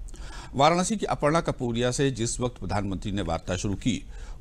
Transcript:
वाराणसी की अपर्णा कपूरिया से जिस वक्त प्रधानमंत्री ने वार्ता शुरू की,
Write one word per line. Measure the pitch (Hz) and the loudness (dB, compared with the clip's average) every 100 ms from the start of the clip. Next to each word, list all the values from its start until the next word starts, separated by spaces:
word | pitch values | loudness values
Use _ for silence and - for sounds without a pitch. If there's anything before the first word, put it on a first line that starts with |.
| - - - - - | -10 -10 -10 -10 -4
वाराणसी | 117 147 175 180 220 | 4 6 6 2 0
की | - | 0
अपर्णा | 131 147 165 | 2 2 2
कपूरिया | 151 135 123 120 123 | 2 -2 0 2 2
से | 123 139 | 2 2
जिस | 120 117 - | 2 -2 0
वक्त | 123 - | -4 -4
प्रधानमंत्री | 92 98 101 90 107 | -2 0 0 -2 -2
ने | 98 | -2
वार्ता | 85 82 - 90 | 0 -2 -2 -2
शुरू | 104 | 0
की, | 95 123 95 - - - - | 0 0 0 -4 -12 -12 -4